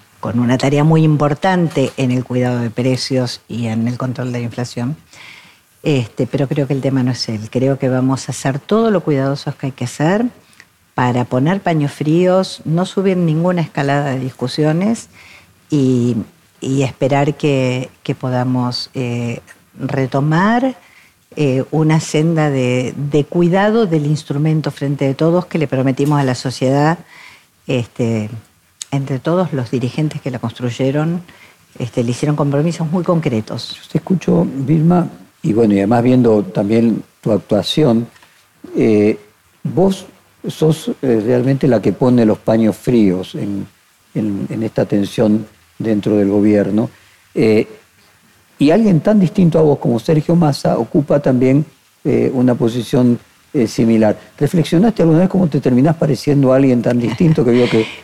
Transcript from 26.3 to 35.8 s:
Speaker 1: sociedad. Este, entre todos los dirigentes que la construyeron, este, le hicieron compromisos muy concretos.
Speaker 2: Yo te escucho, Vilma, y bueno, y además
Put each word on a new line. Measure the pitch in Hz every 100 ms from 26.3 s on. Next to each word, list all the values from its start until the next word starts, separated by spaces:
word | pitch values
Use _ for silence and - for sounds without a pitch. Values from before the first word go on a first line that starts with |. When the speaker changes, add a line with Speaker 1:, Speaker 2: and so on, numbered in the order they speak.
Speaker 1:
sociedad. | 120 135 - 131 139 151 170 - - - - _ _ -
Este, | 131 113 - 117 113 104 113 - _ _ - -
entre | 139 135 131
todos | 160 175 175
los | 143 120
dirigentes | 127 123 - 156 147
que | 135
la | 127
construyeron, | 117 - 123 113 135 147 156 170 175 - - _ _ -
este, | 120 -
le | 120
hicieron | 123 147 151
compromisos | 143 139 165 160 160
muy | 180
concretos. | 170 170 156 113 107 120 - -
Speaker 2:
Yo | -
te | 165
escucho, | - 185 - 175
Vilma, | 180 135 135 160 165 180 - - - _
y | 160
bueno, | 107 113
y |
además | 98